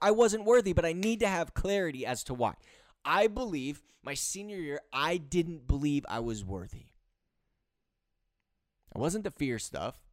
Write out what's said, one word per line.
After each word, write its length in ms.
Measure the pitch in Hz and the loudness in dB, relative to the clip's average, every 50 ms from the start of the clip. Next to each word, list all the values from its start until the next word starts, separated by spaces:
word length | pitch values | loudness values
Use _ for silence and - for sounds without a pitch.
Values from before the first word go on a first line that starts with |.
I 100 | - 202 | 2 4
wasn't 340 | 214 220 240 214 208 220 202 | 6 6 6 4 4 2 4
worthy, 280 | 214 240 247 202 196 170 | 6 6 6 6 4 2
but 120 | 175 170 | 2 2
I 80 | 165 165 | 2 0
need 260 | 180 196 220 233 208 | 0 0 0 2 2
to 80 | 220 | 2
have 260 | 196 190 170 165 - - | 0 2 0 -2 -2 -2
clarity 520 | - - 196 202 202 185 165 139 131 131 | -2 0 2 0 0 0 -2 -4 -4 -4
as 180 | 123 127 - - | -4 -4 -6 -6
to 100 | - 127 | -6 -2
why. 220 | 123 117 104 - - _ - - _ _ _ _ _ - | 0 0 0 0 -4 _ -20 -20 _ _ _ _ _ -2
I 220 | 143 160 190 214 | 2 4 4 4
believe 560 | 220 208 247 254 220 170 143 127 139 143 - _ _ _ _ | 4 2 -2 -4 -4 -4 -4 -4 -6 -8 -10 _ _ _ _
my 120 | - - 143 | -10 -8 -6
senior 440 | 135 - - - 196 202 208 202 | -6 -6 -6 -6 -8 -10 -10 -8
year, 220 | 185 165 147 143 - - _ | -8 -6 -6 -6 -8 -8 _
I 260 | - 131 143 165 175 | -2 -2 0 0 0
didn't 500 | 180 151 135 - 180 165 175 170 151 123 | -2 -2 0 0 0 0 0 -4 -4 -2
believe 380 | - 139 139 147 147 143 143 - - | -2 0 2 2 2 0 0 -2 -2
I 100 | 98 117 | -4 -4
was 240 | 117 117 110 107 98 | -4 -4 -6 -6 -6
worthy. 440 | 92 98 92 90 101 - - - - _ _ _ _ _ _ _ _ _ _ _ _ _ _ _ _ _ _ _ _ _ _ _ _ _ _ _ _ _ _ _ _ _ _ _ _ _ _ _ _ - | -8 -8 -8 -10 -12 -14 -16 -18 -20 _ _ _ _ _ _ _ _ _ _ _ _ _ _ _ _ _ _ _ _ _ _ _ _ _ _ _ _ _ _ _ _ _ _ _ _ _ _ _ _ -6
It 20 | |
wasn't 260 | 95 127 170 180 220 196 | -4 -2 -2 -2 -4 -6
the 80 | 185 | -8
fear 280 | - - 143 131 120 107 | -6 -4 -4 -2 -2 -4
stuff, 380 | - - - 69 85 117 - - - _ | -6 -8 -8 -6 -6 -6 -8 -12 -18 _